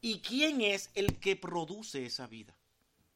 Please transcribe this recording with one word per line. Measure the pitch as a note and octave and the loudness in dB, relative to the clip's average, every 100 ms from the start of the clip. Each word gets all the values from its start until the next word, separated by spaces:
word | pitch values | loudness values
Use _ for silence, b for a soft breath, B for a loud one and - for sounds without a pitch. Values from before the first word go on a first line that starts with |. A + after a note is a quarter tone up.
y | A#3 G#3 | -4 -4
quién | - B3+ D#4 C#4 | 0 2 4 4
es | G#3 G3 - | 4 2 -2
el | G#3 G3 - | 0 0 2
que | G3 F#3+ | 0 0
produce | E3+ E3+ D#3 G#3 A3 C#3 | 0 -2 -2 -6 -6 -6
esa | B2 - A#2+ | -4 -6 -10
vida. | A2+ G#2+ - _ _ _ _ _ | -12 -16 -20 _ _ _ _ _